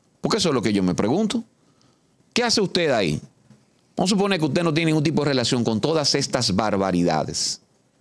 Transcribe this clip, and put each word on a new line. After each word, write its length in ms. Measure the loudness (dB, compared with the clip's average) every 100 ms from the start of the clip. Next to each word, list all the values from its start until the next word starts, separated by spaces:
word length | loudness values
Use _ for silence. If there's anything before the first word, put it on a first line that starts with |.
| _ _
Porque 160 | -4 0
eso 140 | 0
es 40 |
lo 80 | 0
que 100 | 0
yo 100 | 2
me 120 | 2
pregunto. 480 | 0 0 0 0 -2 -8 _ _ _ _ _ _ _ _
¿Qué 100 | -4
hace 160 | -2 0
usted 300 | 0 0 2
ahí? 300 | 2 0 -2 -8 _ _ -20 _ _ _ -4
Vamos 160 | 0
a 20 |
suponer 240 | 0 0 0
que 60 |
usted 180 | 0 0
no 120 | 0
tiene 160 | 0 0
ningún 120 | 0
tipo 200 | 0 0
de 80 | 0
relación 340 | 0 0 0
con 160 | 0 0
todas 340 | 0 0 0
estas 400 | 0 -2 -2 0
barbaridades. 1080 | 0 0 0 0 2 2 0 -2 -4 -6 -6 _ _ _ _